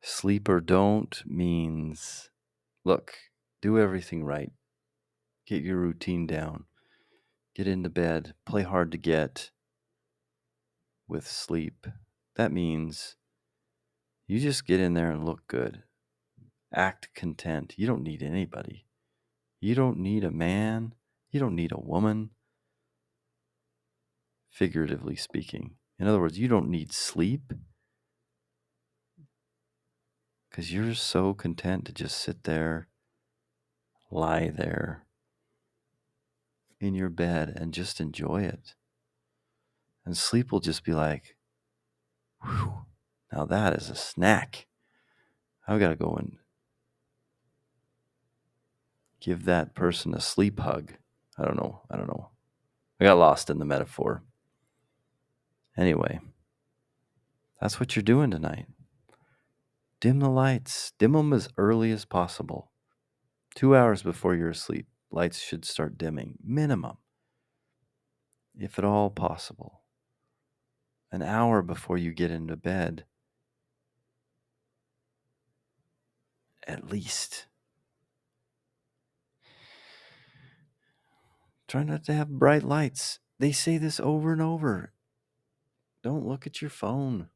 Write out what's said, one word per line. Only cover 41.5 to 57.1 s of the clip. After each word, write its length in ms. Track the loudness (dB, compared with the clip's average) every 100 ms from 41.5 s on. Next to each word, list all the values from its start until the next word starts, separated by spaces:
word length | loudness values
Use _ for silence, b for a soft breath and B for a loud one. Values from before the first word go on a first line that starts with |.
| _ _ _ _ _ _ _ _ _
"Whew, 440 | -8 -4 -4 -6 -14 _ _ _ _
now 120 | -6 0
that 280 | 2 2
is 160 | 0 -4
a 60 | -10
snack. 720 | -10 0 4 4 2 -12 -20 _ _ _ _ _ _ _ _ _ -2
I've 140 | 4
gotta 160 | 4 2
go 180 | -2
and 240 | -2 -6 -10 _ _ _ _ _ _ _ _ _ _ _ _ _ _ _ _ _ _ _ _ _ _ _ _ _ _ _ _
give 280 | -6 -4 2
that 280 | 2 2
person 400 | 0 0 0 -4
a 60 | -4
sleep 400 | -4 2 2 2
hug." 360 | -2 -2 -6 -18 _ _ _ -6
I 80 |
don't 120 | -2 -2
know. 280 | -4 -8 -12
I 60 | -8
don't 100 | -6
know. 240 | -8 -10 _ _ _ _ _ _ _
I 40 |
got 140 | 10 12
lost 320 | 10 8 2
in 80 | -4
the 60 |
metaphor. 580 | 0 -2 -2 -4 -4 -4 -8 _ _ _ _ _ _ _ _ _ _ _ _ _ _ 0
Anyway, 420 | 2 4 0 -4 -12 -20 _ _ _ _ _ _ _